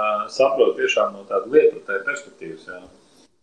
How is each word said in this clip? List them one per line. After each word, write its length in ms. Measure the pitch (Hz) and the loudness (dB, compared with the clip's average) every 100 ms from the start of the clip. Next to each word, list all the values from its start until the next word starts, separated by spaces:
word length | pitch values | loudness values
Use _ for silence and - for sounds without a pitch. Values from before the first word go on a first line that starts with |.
| 107 104 - | -2 -2 -2
saprot 500 | - 135 - 120 - | 2 2 4 2 2
tiešām 360 | 127 - 107 | 0 0 0
no 140 | 101 101 | -4 -6
tāda 240 | 101 110 | -6 2
lietotāja 540 | 147 - - - 98 | 4 4 2 -6 -8
perspektīvas, 640 | - 143 - - 82 80 - | -6 -10 -12 -18 -16 -16 -16
jā. 140 | 90 90 _ _ _ _ _ | -20 -20 _ _ _ _ _